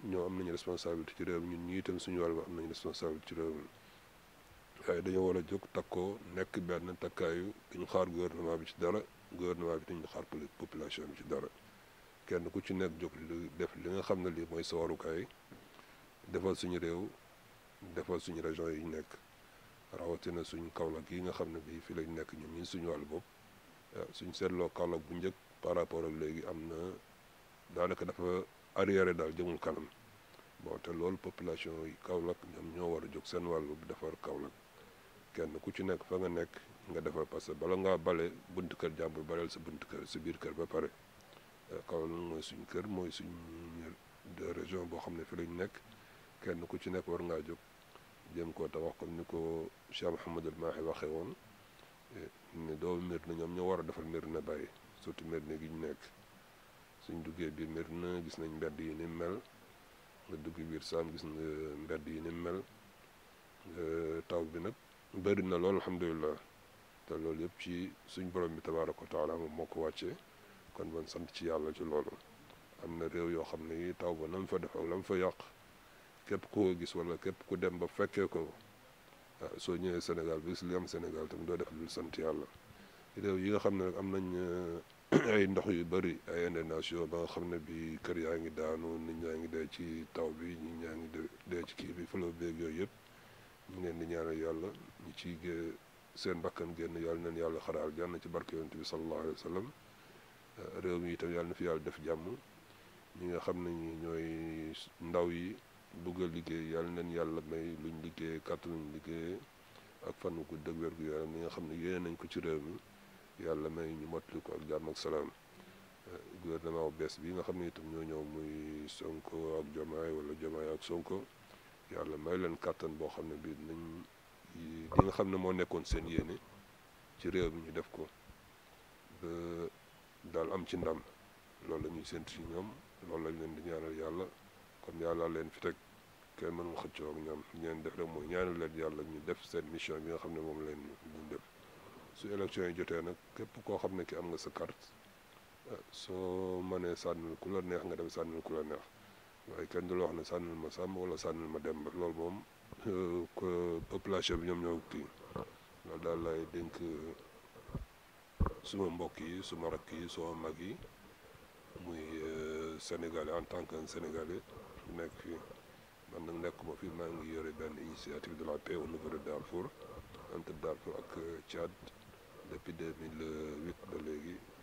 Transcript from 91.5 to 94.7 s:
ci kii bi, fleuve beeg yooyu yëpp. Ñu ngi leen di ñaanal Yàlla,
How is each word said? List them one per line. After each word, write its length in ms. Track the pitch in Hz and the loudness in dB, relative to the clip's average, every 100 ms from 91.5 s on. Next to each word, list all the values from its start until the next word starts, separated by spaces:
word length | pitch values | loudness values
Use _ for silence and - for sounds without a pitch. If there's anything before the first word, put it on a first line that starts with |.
| 87 | -2
ci 100 | 82 - | -2 -4
kii 160 | 90 | -6
bi, 120 | 87 85 | -4 -2
fleuve 260 | 95 87 85 | 0 0 0
beeg 200 | 85 82 | 0 0
yooyu 220 | 82 80 | 0 2
yëpp. 100 | 101 - - - - - - - - | 0 -4 -20 -20 -20 -18 -20 -18 -10
Ñu 60 | 92 | -2
ngi 40 | 90 | 0
leen 120 | 82 | 0
di 80 | 82 | 0
ñaanal 300 | 85 82 80 | 2 2 2
Yàlla, 320 | 80 80 92 | 2 2 0